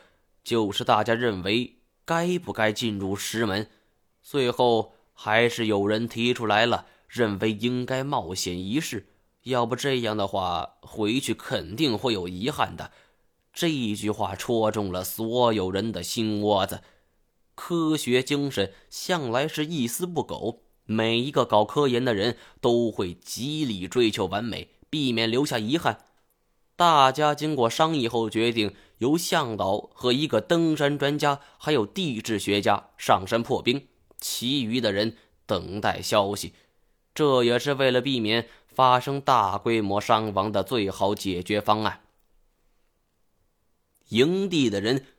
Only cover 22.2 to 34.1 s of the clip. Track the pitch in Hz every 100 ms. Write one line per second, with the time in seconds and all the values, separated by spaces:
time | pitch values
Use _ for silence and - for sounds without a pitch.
22.2 | 113 117 - - 123 120 117 107 95 87
23.2 | - - 127 151 143 98 92 123 117 107
24.2 | 95 98 117 - - _ _ 156 135 113
25.2 | 113 117 147 127 107 143 135 110 _ _
26.2 | _ _ _ _ _ - 170 151 131 131
27.2 | 151 147 151 147 117 - 160 160 117 117
28.2 | 113 107 117 117 101 - - _ 120 165
29.2 | 175 175 135 107 95 104 - - 123 123
30.2 | 151 113 - 170 165 156 143 143 139 147
31.2 | 147 139 - - - 151 104 - 175 113
32.2 | - 107 - 101 107 101 - - - 101
33.2 | 95 117 117 110 - 139 - _ _